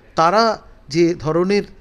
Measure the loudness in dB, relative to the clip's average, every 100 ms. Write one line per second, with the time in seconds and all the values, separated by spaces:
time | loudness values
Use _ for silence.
0 | -8 0 2 2 0 -2 -10 -20 -6 0
1 | 0 0 -4 -2 0 -2 -4 -12